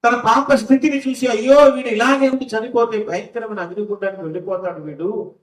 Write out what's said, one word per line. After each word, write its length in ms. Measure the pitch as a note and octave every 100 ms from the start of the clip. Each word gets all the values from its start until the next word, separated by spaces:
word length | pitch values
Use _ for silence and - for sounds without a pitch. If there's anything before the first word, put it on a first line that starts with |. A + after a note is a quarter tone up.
తన 100 | A#3+ A#3+ F#3+
పాప 260 | C#4 C#4 C4
స్థితిని 360 | - C4+ D4+ C#4
చూసి, 220 | C4 B3+ B3+
అయ్యో 240 | A3 B3 C#4+ C#4+
వీడు 160 | B3+ B3+ G#3+
ఇలాగే 300 | B3 C#4 C4+
ఉండి 160 | C4 B3+
చనిపోతే 440 | A3 B3 A#3+ A#3 A3 G#3+
భయంకరమైన 520 | F3+ G#3+ A#3 A3 G#3 E3+
అగ్నిగుండానికి 560 | F#3+ G#3 G3 G3 F#3 D#3+
వెళ్ళిపోతాడు 540 | F3 F3+ F#3 F#3 D#3+ D3+
వీడు 220 | D3 F3+ G#3+ - _